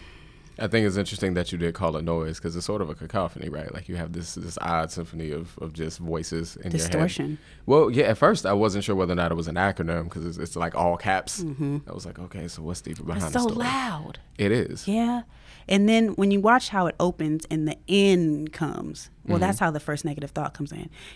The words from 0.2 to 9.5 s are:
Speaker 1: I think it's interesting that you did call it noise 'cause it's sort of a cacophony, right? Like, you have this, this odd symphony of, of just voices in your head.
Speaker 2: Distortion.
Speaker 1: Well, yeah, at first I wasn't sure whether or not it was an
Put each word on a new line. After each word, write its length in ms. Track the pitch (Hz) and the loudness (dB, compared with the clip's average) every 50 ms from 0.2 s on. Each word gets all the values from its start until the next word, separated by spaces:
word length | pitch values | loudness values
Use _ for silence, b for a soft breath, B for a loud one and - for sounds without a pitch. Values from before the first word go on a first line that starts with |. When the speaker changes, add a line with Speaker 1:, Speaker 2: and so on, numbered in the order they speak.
| B B B B B B B - | B B B B B B B -6
Speaker 1:
I 60 | 113 | -4
think 220 | 101 113 113 107 101 | 2 2 4 4 4
it's 100 | 92 101 | 4 2
interesting 380 | 98 87 - 95 104 95 90 | 0 -2 -2 -2 0 0 2
that 160 | 90 87 - | 2 0 0
you 60 | - 87 | -2 -2
did 160 | 85 85 82 | 0 0 0
call 220 | - 101 82 78 76 | 0 0 0 0 0
it 60 | 80 | -2
noise 360 | 82 85 82 80 80 82 - | 0 0 0 0 -2 -4 -6
'cause 160 | - 87 82 | -6 -6 -6
it's 100 | 87 87 | -6 -4
sort 160 | - 101 107 | -4 -2 -2
of 80 | 98 76 | -2 -4
a 60 | 76 | -6
cacophony, 520 | - - 80 - 107 92 82 - - 69 80 | -8 -8 -4 -2 0 -2 -2 -2 -6 -8 -8
right? 240 | 73 76 78 - | -8 -8 -8 -8
Like, 160 | - - 90 - | -10 -10 -10 -8
you 80 | 87 | -6
have 180 | 87 82 82 85 | -6 -6 -6 -6
this, 200 | 85 87 - - | -8 -8 -8 -8
this 240 | 87 87 85 82 - | -10 -8 -8 -8 -6
odd 300 | - 82 85 82 80 82 | -4 0 0 0 0 -2
symphony 400 | - - 82 82 - 80 80 78 | -4 -8 -10 -8 -8 -8 -6 -6
of, 260 | 73 76 85 85 - - | -6 -6 -8 -10 -12 -10
of 120 | 80 80 | -10 -10
just 280 | 78 80 80 80 80 - | -8 -6 -6 -6 -6 -8
voices 560 | 87 82 82 80 78 - 82 82 82 82 - | -6 -4 -4 -4 -4 -4 -4 -6 -6 -6 -10
in 160 | - - 87 | -10 -8 -4
your 100 | 82 160 | -2 -2
head. 80 | 160 85 | 0 0
Speaker 2:
Distortion. 480 | 87 160 160 180 - - 143 143 151 151 B B B B B - | 0 0 0 0 0 -2 -4 -4 -6 -8 B B B B B 4
Speaker 1:
Well, 240 | 127 151 156 110 | 6 6 6 6
yeah, 140 | 120 127 151 | 6 4 4
at 120 | 175 110 - | 4 4 4
first 260 | - 165 220 170 - | 6 4 4 4 2
I 100 | 92 101 | 2 4
wasn't 300 | 101 107 107 92 101 98 | 4 4 4 2 0 0
sure 120 | - 104 | 0 2
whether 160 | 95 92 87 | 2 2 2
or 60 | 90 85 | 2 2
not 140 | 87 85 | 2 2
it 40 | 85 | 0
was 120 | 82 82 | -2 -2
an 60 | 82 | -2